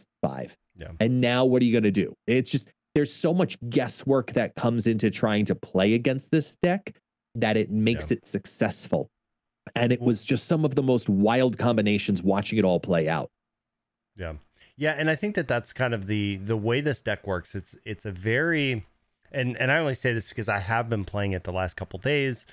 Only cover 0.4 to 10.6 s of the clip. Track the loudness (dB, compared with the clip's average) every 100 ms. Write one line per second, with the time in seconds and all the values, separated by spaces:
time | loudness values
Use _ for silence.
0.4 | -12 -16 _ -18 -12 -2 0 2 2 4
1.4 | 4 4 4 4 4 2 0 -4 -2 0
2.4 | 0 -2 -4 _ _ 0 0 0 0 2
3.4 | 0 -2 -4 -2 0 -2 2 2 2 0
4.4 | -2 0 0 2 2 2 2 2 0 2
5.4 | 0 -2 -2 2 4 4 2 -2 0 0
6.4 | 0 0 0 0 -4 -18 _ _ _ -2
7.4 | 0 2 0 2 2 0 -2 -4 -4 -6
8.4 | -6 -2 -2 -2 -2 -4 -4 _ _ _
9.4 | _ _ -8 -2 0 2 2 0 0 -2
10.4 | 0 2